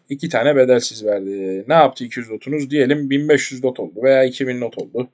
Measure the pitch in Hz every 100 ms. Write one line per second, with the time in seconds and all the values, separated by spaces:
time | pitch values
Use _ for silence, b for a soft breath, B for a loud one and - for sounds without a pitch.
0 | - 139 170 123 131 143 127 123 - 110
1 | 107 101 95 98 95 95 110 160 143 -
2 | 120 123 113 110 - 151 139 147 127 147
3 | 139 139 151 143 - 127 127 127 104 104
4 | 131 135 131 127 131 123 117 104 80 113
5 | 127